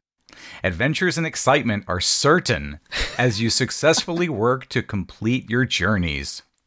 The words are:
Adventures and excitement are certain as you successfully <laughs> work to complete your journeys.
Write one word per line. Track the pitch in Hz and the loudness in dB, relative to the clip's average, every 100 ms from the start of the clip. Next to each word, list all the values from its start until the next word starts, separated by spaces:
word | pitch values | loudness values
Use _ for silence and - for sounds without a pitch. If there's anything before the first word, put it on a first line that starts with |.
| _ _ _ - - - | _ _ _ -20 -20 -6
Adventures | 95 85 135 156 180 151 | -4 0 -2 0 -2 -2
and | 160 | -4
excitement | - 127 147 117 101 - | 0 2 2 2 -2 -2
are | 90 | -2
certain | - - 143 175 - 85 73 73 _ - - - | 0 2 4 4 2 -2 -4 -12 _ -6 -4 0
as | 123 101 | 0 2
you | 113 | 0
successfully | - 127 - 147 165 - 170 175 | 0 -2 2 2 2 0 -2 -2
<laughs> | 107 | 0
work | 117 131 - | 0 0 -2
to | 123 | -4
complete | - 101 87 - 107 127 - | -2 -4 -6 -4 0 0 0
your | 120 | 0
journeys. | 127 - 92 104 85 71 67 - - _ | 0 2 2 2 2 -2 -6 -12 -18 _